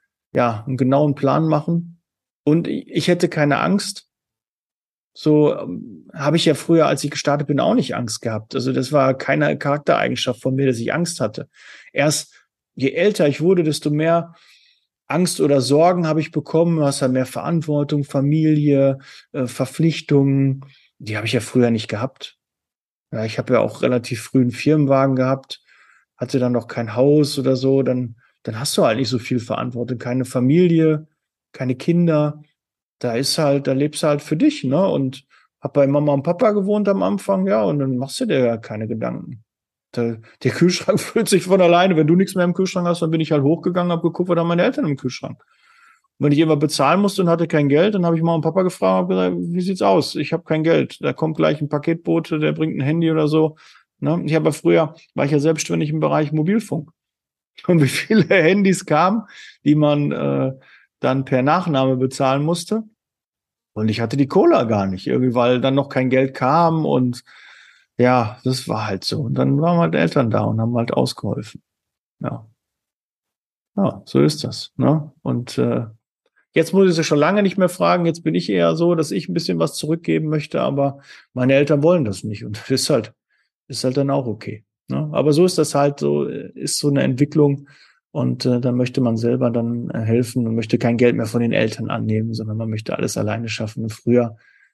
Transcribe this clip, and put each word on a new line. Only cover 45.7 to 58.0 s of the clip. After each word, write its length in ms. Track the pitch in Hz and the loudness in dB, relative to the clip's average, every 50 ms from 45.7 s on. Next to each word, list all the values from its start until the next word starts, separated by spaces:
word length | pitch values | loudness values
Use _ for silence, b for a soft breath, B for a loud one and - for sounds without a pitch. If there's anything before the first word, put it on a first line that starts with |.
| b b b b b b b b _ - | b b b b b b b b _ -2
Und 80 | - | 2
wenn 60 | 147 147 | 2 4
ich 60 | 143 | 4
immer 180 | 165 160 156 | 4 4 4
bezahlen 440 | 147 151 147 - - 139 139 165 190 | 2 2 0 0 2 2 4 4 4
musste 220 | 202 202 196 - 185 | 2 0 0 0 2
und 60 | 170 | 2
hatte 160 | 165 170 170 165 | 2 2 0 0
kein 200 | - 151 147 139 | 0 0 2 4
Geld, 260 | 139 147 175 214 208 | 4 4 4 2 2
dann 100 | 196 175 | 0 0
hab 100 | 170 170 | 0 0
ich 60 | 160 | 2
Mama 140 | 160 165 170 | 2 0 0
und 60 | 165 147 | 0 0
Papa 200 | 165 160 190 185 | -2 0 0 -2
gefragt, 400 | 185 175 - - 190 190 185 180 | -2 -2 -2 0 0 2 2 0
hab 60 | 180 | 0
gesagt, 280 | 190 185 185 180 180 175 | 0 0 0 0 -2 -4
„Wie 220 | 180 170 170 180 180 | -4 -4 -4 -4 -4
sieht's 180 | 185 190 180 214 | -4 -4 0 2
aus? 320 | 196 190 175 170 - - | 2 4 2 2 0 -4
Ich 160 | 165 151 - - | -6 -6 -4 -6
hab 120 | 165 - | -6 -4
kein 180 | - 160 156 156 | -2 -2 0 2
Geld. 360 | 165 165 151 139 - - - - | 2 2 2 0 -2 -6 -6 -6
Da 100 | 143 139 | -6 -4
kommt 240 | - 160 160 156 | -2 -4 -4 -2
gleich 240 | 147 160 156 156 151 | 0 2 0 2 0
ein 80 | 156 143 | -4 -4
Paketbote, 720 | - 147 147 - 165 170 - - 165 165 156 - 165 151 | -4 -4 -2 -2 -4 -4 -2 -2 -2 -2 -2 -2 -4 -2
der 140 | 151 156 156 | -2 -2 -2
bringt 240 | 160 160 160 - | -2 -4 -4 -4
ein 60 | - 135 | -4 -2
Handy 280 | 135 156 170 165 160 | -2 0 0 2 2
oder 160 | 160 156 156 147 | 2 2 2 2
so.“ 280 | 151 156 156 156 156 b b b b b b b _ - | 2 2 2 0 -2 b b b b b b b _ -6
Ne? 220 | - 143 160 175 - | -4 -2 -2 -2 -2
Ich 80 | 151 156 | 0 0
hab 100 | 160 151 | 2 2
ja 60 | 160 151 | 0 0
früher, 420 | - - 170 170 170 160 151 160 B B B - | 0 2 2 4 4 4 2 -2 B B B -4
war 100 | - 135 | -2 0
ich 60 | 143 | 2
ja 80 | 156 147 | 2 2
selbstständig 520 | 139 160 160 151 - - 170 165 165 147 | 2 2 0 0 -2 -4 -2 -2 -2 -2
im 100 | 151 160 | -2 0
Bereich 320 | 151 151 147 151 156 143 151 | 0 0 0 0 0 0 -2
Mobilfunk. 580 | 151 151 170 202 226 220 - - - - - _ _ _ _ _ _ _ _ _ _ _ _ _ - - - | -2 0 0 0 -2 -2 -4 -6 -8 -8 -10 _ _ _ _ _ _ _ _ _ _ _ _ _ -10 -2 2
Und 140 | 180 165 147 | 2 4 4
wie 60 | 131 | 2
viele 360 | - - | 0 -2